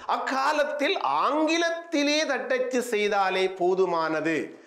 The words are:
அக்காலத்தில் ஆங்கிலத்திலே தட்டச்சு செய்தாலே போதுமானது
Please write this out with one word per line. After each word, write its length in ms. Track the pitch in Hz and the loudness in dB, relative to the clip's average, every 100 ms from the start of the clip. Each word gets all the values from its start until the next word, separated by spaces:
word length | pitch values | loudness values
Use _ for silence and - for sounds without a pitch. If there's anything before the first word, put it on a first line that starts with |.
| - | -4
அக்காலத்தில் 920 | 233 - 269 277 302 285 - 285 349 | -4 -2 -2 0 0 0 0 -2 0
ஆங்கிலத்திலே 1300 | - 147 202 294 311 330 339 330 - 285 285 302 | 0 0 2 2 2 2 0 -2 -2 0 2 0
தட்டச்சு 580 | 294 254 - 254 254 254 240 | 0 -2 -2 -2 0 -2 0
செய்தாலே 680 | 214 208 202 190 185 190 190 | 0 2 2 2 2 0 0
போதுமானது 1080 | 180 185 185 170 160 156 151 156 101 - | 0 2 2 2 0 0 0 -2 -4 -10